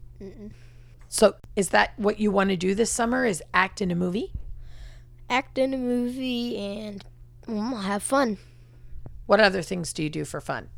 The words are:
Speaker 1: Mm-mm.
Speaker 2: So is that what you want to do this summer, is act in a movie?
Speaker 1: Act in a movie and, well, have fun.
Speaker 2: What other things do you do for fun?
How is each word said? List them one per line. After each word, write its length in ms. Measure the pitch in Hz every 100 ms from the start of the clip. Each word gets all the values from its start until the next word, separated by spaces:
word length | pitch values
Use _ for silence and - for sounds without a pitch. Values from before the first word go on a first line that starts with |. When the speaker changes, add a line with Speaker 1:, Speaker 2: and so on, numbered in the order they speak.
| - -
Speaker 1:
Mm-mm. 300 | 196 220 208 - - - - - -
Speaker 2:
So 280 | - 208 - -
is 160 | - 185
that 220 | 208 208 -
what 220 | 208 214
you 120 | 208
want 200 | 196 196
to 60 | 185
do 180 | 185
this 160 | 196 226
summer, 340 | - 233 254
is 180 | 247 160 -
act 260 | 185 190 -
in 100 | 190
a 40 |
movie? 380 | 175 180 190 370 - - - - - - - - - -
Speaker 1:
Act 260 | 247 - -
in 140 | 269
a 60 | 269
movie 760 | 247 247 247 254 254 240 240 214
and, 460 | 202 208 214 196 - - - - -
well, 320 | 214 226 233
have 240 | 190 202
fun. 360 | - 269 247 196 - - - - - - - - -
Speaker 2:
What 140 | 202
other 220 | 208 190
things 300 | 165 180 160
do 100 | -
you 80 | 151
do 140 | 143
for 160 | 147 151
fun? 280 | 135 127 -